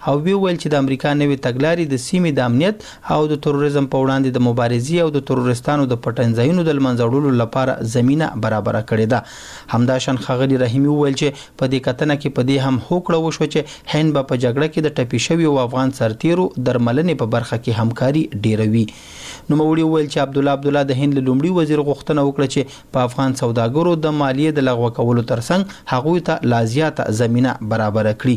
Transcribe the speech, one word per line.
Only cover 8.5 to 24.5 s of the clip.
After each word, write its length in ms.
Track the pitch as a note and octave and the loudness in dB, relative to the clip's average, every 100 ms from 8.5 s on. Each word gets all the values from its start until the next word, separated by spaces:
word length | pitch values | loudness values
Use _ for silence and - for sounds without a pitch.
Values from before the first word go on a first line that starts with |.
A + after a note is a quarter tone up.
| G#2+ G2+ G#2+ G#2+ | 0 0 -2 0
کړې 140 | A2 A2 | 0 2
ده. 80 | A#2+ - - - - - | 0 -2 -18 -18 -20 -4
همداشان 480 | A#2 B2 C3 - C3 - | 0 2 2 0 -4 -2
ښاغلي 340 | B2+ C3+ C3 | 0 2 2
رحیمي 260 | B2 B2+ C#3+ | 2 2 2
وویل 260 | D3 C#3+ C3+ | 2 0 0
چې 80 | D3 C#3+ - - | -2 -4 -18 -4
په 120 | C3 | -2
دې 80 | C3 B2+ | 0 -2
کتنه 280 | B2 D3 C#3+ | -2 -2 -2
کې 120 | D3 C3+ | -2 -2
په 80 | B2+ | 0
دې 80 | C3+ C3+ | 0 2
هم 80 | B2+ - | -2 0
هوکړه 300 | F3+ F3+ E3+ D#3+ | -4 0 0 0
وشوه 240 | D3+ D#3 | -2 -2
چې 80 | D3+ C#3 - - D3+ | -2 -4 -12 -6 0
هند 200 | D#3 C#3+ | 2 0
به 60 | C3 | 0
په 80 | B2 | 0
جګړه 240 | B2+ B2+ D3+ | 0 0 -2
کې 80 | D#3+ | 0
د 160 | D3 D3 | -2 -2
ټپي 260 | B2 B2 - | -2 -2 0
شویو 280 | E3 D#3+ C#3+ A#2+ | 2 2 2 0
افغان 280 | B2+ C3 - | 0 -2 0
سرتیرو 480 | A2+ A2 D#3+ F3 F3+ - | -2 0 0 0 0 -2
درملنې 580 | B2 B2 A#2+ B2 F3 C#3+ | -2 0 2 2 0 0
په 100 | A#2 A#2 | 0 -2
برخه 240 | A#2 A#2 | -2 -4
کې 120 | - A2 | -2 0
همکاري 420 | A2+ A#2 B2+ D3 D#3+ G#2+ A2 | 0 0 0 0 -2 -2 0
ډیروي. 380 | G#2+ A2 A2+ G#2+ - - - - - - | 2 2 2 0 -4 -20 -18 -18 -18 -2
نوموړي 320 | D3 D#3 D#3+ | 2 2 2
وویل 240 | D#3+ D#3+ D3+ | 2 2 0
چې 100 | D3+ C#3 | 0 0
عبدالله 320 | C3+ C#3 C#3 | 2 2 2
عبدالله 300 | C#3+ C#3+ C#3 | 2 0 0
د 140 | C3 | 2
هند 160 | C#3+ C#3 | 2 2
له 80 | C3 | 2
لومړي 220 | B2+ E3 F3+ | 2 2 0
وزیر 200 | D#3 D3+ C#3+ | 2 0 0
غوښتنه 280 | C#3+ - D3 C#3 | -2 -2 0 0
وکړه 200 | C#3 C#3 | 0 0
چې 380 | - C3 - - C3 | 0 -4 -8 -6 -2
په 120 | B2 | -2
افغان 220 | B2 C3+ | 0 -2
سوداګرو 580 | B2+ B2 A#2 A#2 C#3 F3 E3+ | 0 -2 0 0 0 0 0
د 100 | D#3 D3+ | 0 0
مالیې 380 | C#3 C3 D#3 | 0 0 0